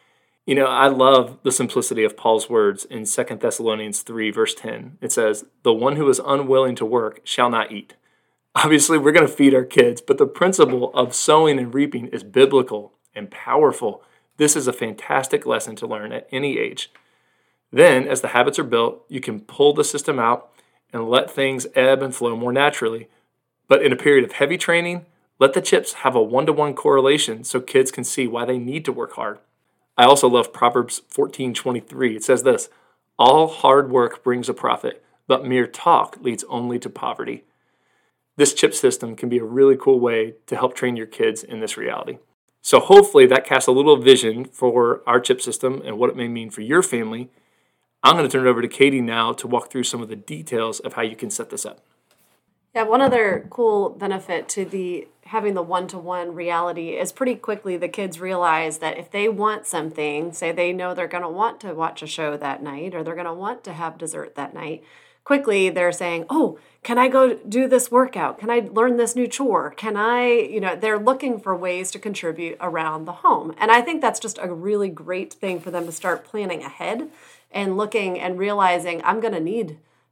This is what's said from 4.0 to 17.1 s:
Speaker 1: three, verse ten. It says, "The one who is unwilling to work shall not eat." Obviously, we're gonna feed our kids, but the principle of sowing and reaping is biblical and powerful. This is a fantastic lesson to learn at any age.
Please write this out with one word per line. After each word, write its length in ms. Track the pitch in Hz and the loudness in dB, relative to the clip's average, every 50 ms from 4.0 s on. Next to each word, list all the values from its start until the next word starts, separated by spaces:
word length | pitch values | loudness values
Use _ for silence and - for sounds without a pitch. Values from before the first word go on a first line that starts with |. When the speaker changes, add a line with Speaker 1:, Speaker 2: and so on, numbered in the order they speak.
Speaker 1:
three, 300 | - - 117 113 107 107 | -10 -10 -8 -6 -4 -4
verse 220 | 104 113 113 - - | -2 0 -2 -2 -2
ten. 440 | - - 110 110 110 - 127 143 - | -6 -10 -12 -12 -12 -12 -16 -16 -10
It 140 | - 113 - | -8 -4 -2
says, 320 | 123 113 107 107 - - _ _ _ - | 0 0 0 0 -2 -8 _ _ _ 0
"The 100 | 123 113 | 2 2
one 220 | 110 120 135 143 | 2 2 -2 0
who 140 | 151 151 139 | 0 2 2
is 100 | 123 - | 2 2
unwilling 560 | - 143 139 139 139 131 131 131 135 127 120 | 0 -2 -2 -2 0 2 2 2 2 2 0
to 100 | - 113 | -4 -4
work 360 | 110 120 120 113 107 - - - | -2 -2 -2 -2 -4 -8 -10 -12
shall 260 | - - - 123 120 | -6 -2 0 0 2
not 220 | 117 113 107 - | 2 0 -4 -4
eat." 220 | 113 101 - _ - _ _ _ _ _ _ _ _ _ _ _ - | -8 -14 -16 _ -20 _ _ _ _ _ _ _ _ _ _ _ 0
Obviously, 440 | - - 156 156 143 143 - 165 151 | 2 2 4 4 4 4 4 2 4
we're 160 | 135 151 151 | 4 6 6
gonna 160 | 170 156 - | 6 6 4
feed 260 | - - 143 139 131 | 4 4 4 6 6
our 80 | 127 127 | 4 2
kids, 380 | 127 - - 120 120 123 - | 2 4 6 6 6 4 -2
but 160 | - - 139 139 | 0 0 2 2
the 100 | 147 139 | 2 2
principle 680 | - - 175 185 185 - 156 131 127 123 123 - - | 2 0 0 2 4 4 4 4 4 0 -2 -2 0
of 220 | 127 123 110 - | 0 -2 0 -2
sowing 420 | - - - 151 156 160 156 143 135 | -2 2 4 6 6 6 4 2 0
and 160 | 123 120 117 | -2 -4 -2
reaping 340 | 139 143 143 143 123 117 123 | -2 -2 -2 -2 -8 -10 -8
is 180 | - 113 - | -10 -12 -8
biblical 640 | 104 - 131 135 135 135 131 123 - 110 104 104 - _ _ _ _ - | -2 2 4 4 6 6 2 0 0 -4 -10 -10 -12 _ _ _ _ -16
and 160 | 104 104 95 | -16 -16 -16
powerful. 720 | - - - 120 123 147 156 139 - - 123 107 - - _ _ _ _ _ _ _ | -16 -12 -6 -2 2 2 4 2 2 0 -6 -6 -8 -8 _ _ _ _ _ _ _
This 220 | - 151 147 - 156 | 0 0 0 0 0
is 100 | 127 123 | -2 -4
a 60 | 113 | -4
fantastic 720 | - 120 110 104 - - - 143 135 131 - - 143 - | -4 -6 -8 -8 -10 -6 -4 -2 -2 -2 -2 -2 -4 -2
lesson 320 | 123 120 113 - 120 110 - | -2 -4 -4 -4 -8 -12 -12
to 100 | 160 - | -10 -10
learn 240 | 113 107 104 110 | -10 -10 -10 -10
at 160 | 120 - - - - | -12 -12 -12 -8 -6
any 260 | 131 143 143 135 113 | -4 -4 -4 -4 -4
age. 320 | 113 117 - - - - _ _ _ _ | -6 -6 -8 -12 -14 -14 _ _ _ _